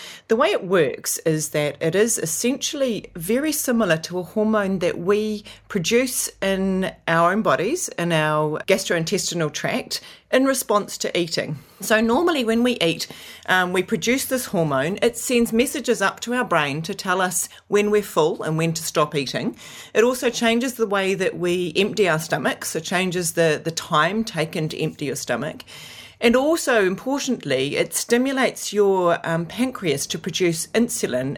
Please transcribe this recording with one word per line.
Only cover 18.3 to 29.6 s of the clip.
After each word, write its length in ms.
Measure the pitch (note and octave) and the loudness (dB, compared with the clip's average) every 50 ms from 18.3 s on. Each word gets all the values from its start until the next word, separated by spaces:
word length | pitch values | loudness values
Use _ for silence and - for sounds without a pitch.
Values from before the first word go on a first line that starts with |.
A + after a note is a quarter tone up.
| G3+ - | 0 -2
and 160 | - D#3 D#3+ D#3+ | -4 -2 -2 0
when 160 | E3 E3 E3 | 0 0 -2
to 100 | E3 - | -2 -6
stop 300 | - - E3 D3+ D3 - | -2 0 2 2 2 0
eating. 420 | D3 C#3 A#2+ - A2+ C3 G#3+ E4+ - - - - - - - - | -2 -4 -2 -4 -4 -4 -4 -6 -8 -12 -18 -18 -18 -16 -2 2
It 100 | G#3 A3 | 4 4
also 280 | B3 B3+ B3 - B3 | 4 4 2 0 -2
changes 420 | A#3+ - A#3 A3+ A3+ A#3 A#3+ C4+ A#3 | 0 2 2 2 2 2 0 -2 -2
the 120 | - A3+ G#3 | -2 -2 0
way 260 | G3+ G3 F#3+ F#3+ G3 | 0 0 0 0 0
that 240 | E3+ F#3+ F3 - D#3+ | 0 0 -2 -2 -2
we 360 | E3+ F3+ F3 F#3 F3+ F3+ - | 0 0 0 0 -2 -2 0
empty 340 | - F#3+ - E3 - G#3 F3 | 0 0 0 2 2 2 4
our 80 | D#3 D#3+ | 2 2
stomach, 460 | D#3+ - - - - B3+ C4 - - | 0 -2 -2 -2 0 -2 -2 -4 -6
so 140 | - - E3 | -6 -6 -6
changes 540 | D#3+ - G3 F3+ F#3 F#3 E3+ F3+ F3+ D#3+ - | -4 -2 -2 0 0 0 0 -2 -2 -2 0
the, 280 | E3+ E3 D#3+ D3+ C#3 - | 2 2 2 2 0 -2
the 80 | E3 | -4
time 520 | D#3+ - - - E3+ D3+ D3+ E3+ G3 A3 A3 | -6 -6 -4 0 2 4 4 4 2 -2 -4
taken 460 | A3 - D#3+ D#3 D#3+ - F3+ D#3+ D#3 | -4 -2 -4 -4 -2 -2 -4 -4 -4
to 100 | - - | -2 -4
empty 240 | - D#3 B2+ - D3+ | -4 -4 -4 -4 -6
your 100 | C#3 B2 | -4 -4
stomach. 480 | - - - B2+ A#2 B2+ D#3 - - - - - - - - - - - - - - | -4 -4 -4 -4 -2 -4 -6 -8 -10 -14 -18 -20 -18 -18 -18 -18 -20 -20 -20 -6 0
And 120 | - A#3+ A3+ B3+ | 2 4 4 4
also, 480 | C4+ D4+ E4 E4 - - B3+ A3 G3+ | 4 2 2 2 2 2 2 4 4
importantly, 920 | F#3 F#3+ F#3+ - B3+ C4+ C#4+ - C#4 A#3+ - - D3 C3 C3 C3 C#3+ C#3+ | 2 0 -2 -2 -4 -2 -2 -2 -2 -4 -4 -2 -2 0 0 0 0 0
it 180 | - F3 - - | -2 -2 -2 -2
stimulates 760 | - - - A#3 A#3+ B3+ C4+ C#4 C4+ C4 - - - - - | -6 -2 0 2 2 2 2 0 0 0 0 -2 -4 -8 -4
your, 480 | - G#3 G#3 G3+ F#3+ F#3+ F3+ E3+ E3 - - - | 0 2 4 4 4 4 4 2 2 2 0 -2
um, 180 | E3 E3 E3+ | -2 -2 -2
pancreas 600 | E3 - G3 | -4 -4 -2